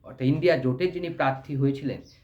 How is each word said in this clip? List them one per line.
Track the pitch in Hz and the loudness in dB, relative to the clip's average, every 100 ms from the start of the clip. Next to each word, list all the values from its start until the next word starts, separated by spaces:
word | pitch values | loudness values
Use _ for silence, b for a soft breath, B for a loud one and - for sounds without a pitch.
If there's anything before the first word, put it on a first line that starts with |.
অর্থাৎ | - - 131 | -18 -2 2
ইন্ডিয়া | 156 175 151 | 4 4 4
জোটে | 127 127 180 | 2 0 -2
যিনি | 175 170 | -2 -6
প্রার্থী | - 139 135 - 139 | -2 -2 -2 -4 0
হয়েছিলেন, | 135 139 135 92 b b | 0 0 -4 -6 b b